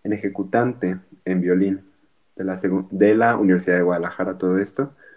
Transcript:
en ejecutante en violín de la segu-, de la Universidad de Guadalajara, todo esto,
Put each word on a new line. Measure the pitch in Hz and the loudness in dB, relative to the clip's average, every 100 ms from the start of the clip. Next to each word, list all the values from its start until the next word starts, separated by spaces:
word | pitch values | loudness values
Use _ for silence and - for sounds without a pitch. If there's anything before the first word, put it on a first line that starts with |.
en | 104 | -6
ejecutante | 104 101 95 95 117 120 120 92 92 - - | -4 -4 -6 -2 0 0 -2 -4 -4 -10 -12
en | - 92 | -4 -2
violín | 87 92 98 95 - _ _ _ _ - | 2 2 2 0 -8 _ _ _ _ -10
de | |
la | 95 92 | -8 -4
segu-, | 98 92 95 | -2 -2 -4
de | 95 104 | 2 4
la | 110 117 117 | 6 2 2
Universidad | 101 90 92 90 | 2 2 2 2
de | |
Guadalajara, | 90 87 85 - 92 92 | 2 0 -4 -6 -6 -4
todo | 92 92 | -2 0
esto, | 101 - 143 - - | -2 -4 -6 -8 -20